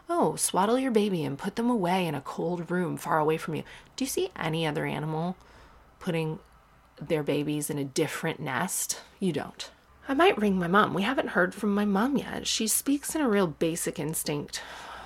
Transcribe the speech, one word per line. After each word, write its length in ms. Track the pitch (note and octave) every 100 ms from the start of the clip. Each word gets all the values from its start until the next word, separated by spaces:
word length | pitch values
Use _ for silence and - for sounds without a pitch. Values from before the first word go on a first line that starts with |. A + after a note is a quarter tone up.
| -
Oh, 280 | E4+ F#3+ D#3
swaddle 420 | - F3+ G3+ B3
your 120 | C4
baby 340 | A3 G#3 F3+
and 140 | C#3 C#3
put 180 | G3 G#3+
them 140 | A#3+
away 360 | A#3+ F3 F#3+ F3
in 80 |
a 60 | C#3+
cold 500 | - - E3 F3 D#3+
room 260 | F3 E3+ C#3+
far 200 | - D#3+
away 200 | D3+ D#3+
from 160 | -
you. 80 | D3 - - - -
Do 80 |
you 40 | C4+
see 220 | - F#4 -
any 300 | E3 D#3+ D#3+
other 180 | D3+
animal 520 | D3 D3 D3+ D#3 F3 F#3 - - - - - -
putting 420 | - E3 D#3 D#3+ - - _ _ _ -
their 220 | D#3 D#3
babies 480 | C#3+ D3 D3 D3+ D3
in 80 | D3
a 60 |
different 540 | C#3 C3 D3+ - E3 -
nest? 600 | D3 B2+ F#3 - - - - -
You 140 | F#3+
don't. 380 | D3+ - - - - _ - -
I 60 |
might 240 | C4+ F4+ D4+
ring 220 | G#3 F#3+
my 100 | E3+
mom. 240 | G3 G#3
We 100 | E3+
haven't 260 | G3+ C#4 -
heard 260 | - F#3
from 200 | - G#3+
my 120 | G3+ G#3
mom 320 | G3 B3 C4+
yet. 280 | - - -
She 200 | - A3
speaks 480 | - - C#4 -
in 80 | D#4+
a 60 | C#4
real 180 | G3+ F3+
basic 520 | D3 E3+ E3 - E3
instinct 640 | D3+ D#3+ - D3 - - - - - -